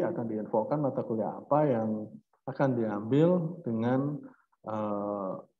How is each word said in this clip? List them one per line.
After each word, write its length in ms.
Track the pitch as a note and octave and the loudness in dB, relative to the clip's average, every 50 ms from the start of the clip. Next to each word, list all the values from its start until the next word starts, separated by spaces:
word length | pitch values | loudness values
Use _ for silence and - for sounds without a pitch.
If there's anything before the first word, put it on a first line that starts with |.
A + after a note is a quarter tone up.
| F#3 | 4
akan 200 | A2+ - B2 A#2+ A2+ | 2 -2 -4 -4 -4
diinfokan 480 | A2 G#2+ G#2 - - A2+ G#2+ - D3 D3+ | -4 -4 -4 -2 0 0 0 0 0 0
mata 240 | D3+ C3+ B2 C3 | 0 0 -2 -2
kuliah 320 | A#2+ - A#2 A2 G#2 - - - | -2 -2 -2 -2 -2 -2 -4 -6
apa 180 | - - C#3+ D3+ D3+ | -2 2 4 4 4
yang 400 | D3 B2+ A2+ A2 A2 G#2+ G#2+ G#2+ - - - - _ _ _ _ | 4 4 2 2 0 -2 -2 -4 -8 -12 -16 -20 _ _ _ _
akan 240 | - C3 - D3 C3+ B2+ A#2+ | -6 -2 0 2 2 2 2
diambil 800 | A2+ G#2+ G#2 G2+ - A2 C3 C#3+ D#3+ F3 F3+ F3+ E3 D#3+ E3+ - - | 0 0 -2 -2 -2 2 4 6 6 6 6 4 2 -2 -4 -6 -6
dengan, 560 | - A2+ A2 A2+ A#2+ B2+ C3+ C#3 D3 D3 C#3 - - - _ _ _ _ _ - - | -4 -2 0 0 2 2 2 2 0 -2 -6 -8 -12 -20 _ _ _ _ _ -12 -8
eh, 640 | G#2+ G#2+ G#2+ G#2 G#2 G2+ G2+ G#2 G#2 G2+ G2 F#2+ F#2 - - - _ _ | -6 -4 -4 -2 -2 -2 -2 -4 -4 -4 -4 -4 -6 -8 -12 -16 _ _